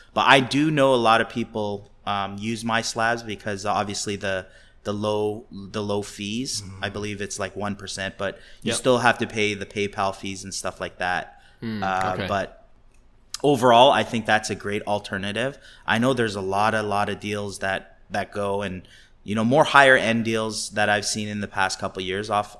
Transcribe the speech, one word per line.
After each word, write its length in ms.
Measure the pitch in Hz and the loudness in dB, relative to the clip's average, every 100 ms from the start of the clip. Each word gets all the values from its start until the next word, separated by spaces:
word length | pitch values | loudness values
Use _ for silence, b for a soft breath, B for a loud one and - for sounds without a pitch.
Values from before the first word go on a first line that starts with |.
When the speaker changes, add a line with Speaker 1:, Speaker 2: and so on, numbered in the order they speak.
| B | B
Speaker 1:
but 120 | - 113 | 2 6
I 100 | 139 | 6
do 300 | 127 135 156 | 6 0 2
know 240 | 151 135 | 4 4
a 20 | 123 117 | 4 6
lot 100 | 113 | 4
of 80 | 110 | 2
people, 600 | 120 110 110 104 101 101 - - | -4 -6 -4 -4 -6 -12 -12 -6
um, 300 | 101 98 98 | -4 -4 -6
use 240 | 107 113 | -6 -4
MySlabs 640 | 113 113 113 117 113 120 113 | -2 -2 -2 0 0 0 -4
because 400 | 101 110 101 104 | -8 -6 -4 -2
obviously 480 | 101 104 98 - | 0 -2 -4 -6
the, 320 | 101 98 95 90 b b b | -4 -4 -4 -6 b b b
the 80 | 104 | -8
low, 520 | 104 107 107 107 104 - | -4 -2 0 -2 -4 -10
the 320 | 98 98 104 | -16 -10 -6
low 200 | 104 101 | -4 -4
fees. 600 | 101 - 101 110 135 - | -4 -8 -8 -6 -6 -8
Speaker 2:
Mm-hmm. 220 | 98 95 | -10 -10
Speaker 1:
I 40 | 101 | -8
believe 320 | 104 104 101 | -6 -8 -8
it's, 180 | 98 - | -8 -8
like, 160 | 95 - | -8 -6
one 180 | 104 | -6
percent, 400 | 101 98 - 95 - | -8 -10 -8 -8 -6
but 200 | 98 - b b | -6 -8 b b
you 80 | - | -6
Speaker 3:
Yep. 60 | 117 | 0
Speaker 1:
still 220 | 135 120 | 2 4
have 200 | 120 113 | 4 2
to 80 | 110 | -2
pay 280 | 110 104 | 0 0
the 120 | 98 98 | -2 -6
PayPal 480 | 107 101 107 98 | -4 -4 -2 -4
fees 300 | 95 101 95 | -4 -8 -10
and 100 | 98 | -10
stuff 260 | - 92 - | -8 -8 -8
like 180 | 90 - | -10 -6
that. 380 | 90 87 - - b b | -4 -2 -6 -14 b b
Speaker 3:
Mm, 200 | 113 107 | -10 -6
Speaker 1:
Uh, 320 | 95 92 92 | -2 -2 -2
Speaker 3:
okay. 120 | 92 95 | -2 -2
Speaker 1:
but 400 | 101 90 - - - - - _ _ _ - | -2 -2 -10 -20 -20 -20 -20 _ _ _ -2
overall, 480 | 143 135 127 117 139 | 2 4 6 8 8
I 100 | 104 | 6
think 220 | 110 117 | 0 -2
that's 240 | 110 107 - | 0 0 0
a 40 | |
great 280 | 98 101 101 - | -6 -6 -6 -4
alternative. 720 | 104 - 98 101 104 131 143 B B - | -4 -4 -8 -6 -4 -6 -8 B B 0
I 120 | 110 | 2
know 160 | 123 | 4
there's 220 | 123 113 101 | 2 0 -2
a 40 | |
lot, 340 | 95 98 107 | -2 2 2
a 80 | 110 | 2
lot 280 | 107 101 104 | 0 0 0
of 100 | 95 | -4
deals 380 | 104 104 101 92 | -6 -6 -6 -6
that, 400 | 95 95 - - - | -4 -4 -6 -18 -8
that 220 | 104 95 | -6 -6
go 300 | 104 101 98 | -4 -4 -2
and, 260 | 101 92 b b b - | -4 -8 b b b -18
you 100 | - | -6
know, 100 | 110 | -2
more 200 | 113 139 | 2 4
higher 320 | 151 139 139 127 | 6 8 10 8
end 280 | 101 113 | 6 0
deals 460 | 113 113 110 107 - | 0 -2 -2 -4 -4
that 180 | 104 104 | 0 2
I've 160 | 104 | 2
seen 240 | 101 110 104 | 0 -4 -6
in 140 | 104 | -6
the 60 | 98 | -6
past 300 | 101 95 - | 0 -2 -2
couple 220 | 98 - | -6 -6
of 40 | 92 | -4
years 240 | 95 107 | -4 -2
off, 260 | 104 104 - | -2 -2 -4